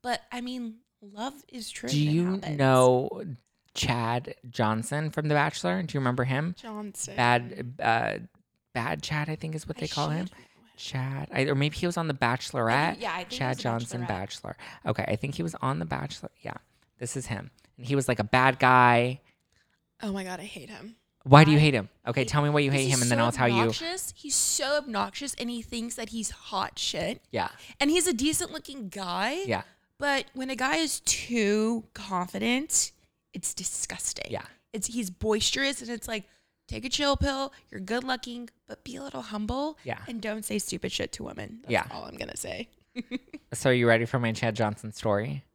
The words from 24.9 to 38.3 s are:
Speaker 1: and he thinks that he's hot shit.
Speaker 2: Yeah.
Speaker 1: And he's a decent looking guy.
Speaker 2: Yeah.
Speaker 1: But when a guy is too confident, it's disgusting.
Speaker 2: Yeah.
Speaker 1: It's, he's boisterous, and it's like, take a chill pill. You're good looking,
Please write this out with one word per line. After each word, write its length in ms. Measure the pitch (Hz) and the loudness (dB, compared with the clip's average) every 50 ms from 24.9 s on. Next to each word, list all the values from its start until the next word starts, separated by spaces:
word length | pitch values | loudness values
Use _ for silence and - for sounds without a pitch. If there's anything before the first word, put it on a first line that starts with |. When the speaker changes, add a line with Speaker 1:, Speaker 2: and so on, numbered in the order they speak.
| 220 196 202 202 - - 285 277 - | -2 -2 -2 -2 -4 -8 -8 -8 -6
Speaker 1:
and 160 | - 247 240 | -6 -6 -6
he 100 | 240 233 | -6 -6
thinks 320 | 220 - - 233 226 240 - | -8 -8 -6 -6 -6 -6 -8
that 160 | - 226 220 | -8 -10 -8
he's 220 | 226 226 214 - | -6 -6 -6 -6
hot 480 | - - - - - 196 - - - - | -8 -10 -12 -6 -4 -4 -4 -4 -6 -6
shit. 420 | - - - 156 165 - 160 - _ _ | -4 -4 -2 -2 -4 -4 -4 -6 _ _
Speaker 2:
Yeah. 200 | - 113 90 - - - - - - _ | -4 -2 -2 -4 -6 -12 -20 -20 -4 _
Speaker 1:
And 120 | - 190 | 2 4
he's 160 | - 359 - | 4 4 4
a 60 | 359 277 | 2 2
decent 380 | 214 254 302 311 - 359 330 | 2 2 0 0 0 -4 -4
looking 380 | - 311 - - 269 277 220 185 | -8 -12 -14 -12 -12 -12 -12 -10
guy. 540 | - 196 190 180 175 185 196 233 285 349 392 | -8 -8 -6 -4 -2 0 0 0 -2 -2 -2
Speaker 2:
Yeah. 160 | 381 226 92 - - _ _ _ _ _ _ | -2 -2 -2 -2 -8 _ _ _ _ _ _
Speaker 1:
But 260 | 277 285 277 269 - - _ | 0 2 2 0 -2 -4 _
when 160 | 262 262 262 | -8 -6 -6
a 60 | 262 | -4
guy 220 | 220 254 262 302 | -2 0 0 2
is 240 | 320 320 294 - - | 2 0 0 -2 -2
too 840 | _ - - - - - 240 233 214 202 208 214 214 220 233 226 220 _ _ | _ 0 0 0 -2 -2 2 2 4 4 4 4 4 2 0 -2 -4 _ _
confident, 1000 | - - 196 190 180 180 180 - 196 208 233 240 262 294 330 - - - - _ _ _ _ _ _ _ _ _ | -16 -8 -4 -2 -2 -2 -2 -4 -2 0 2 2 0 0 0 0 0 0 0 _ _ _ _ _ _ _ _ _
it's 200 | 185 - - - | -8 -8 -8 -8
disgusting. 800 | - 185 - - - - - - 180 - - - - - - | -6 -8 -6 -6 -6 -6 -6 -8 -6 -6 -6 -6 -6 -8 -8
Speaker 2:
Yeah. 140 | - - - - - _ _ _ - | -8 -8 -8 -10 -18 _ _ _ -8
Speaker 1:
It's, 140 | 226 - | -8 -6
he's 240 | - 226 240 226 185 | -4 -4 -4 -4 -4
boisterous, 680 | 180 _ - 220 214 214 214 - - 262 269 277 277 - | -6 _ 0 0 2 2 2 0 0 2 0 0 -2 -4
and 100 | 247 226 | -6 -8
it's 160 | 240 240 - | -8 -8 -8
like, 160 | - 226 214 - _ _ _ _ _ _ _ _ | -8 -8 -8 -8 _ _ _ _ _ _ _ _
take 180 | - 226 220 226 | -10 -10 -8 -4
a 40 | 254 | -2
chill 280 | - - 294 277 285 | 0 2 2 2 2
pill. 360 | 277 - 285 269 269 269 269 - - _ _ | 2 2 0 0 -2 -4 -6 -6 -14 _ _
You're 120 | - 208 | -12 -12
good 220 | 190 185 220 247 262 | -6 -4 -4 -4 -2
looking, 460 | 262 254 247 247 247 | -4 -6 -6 -6 -10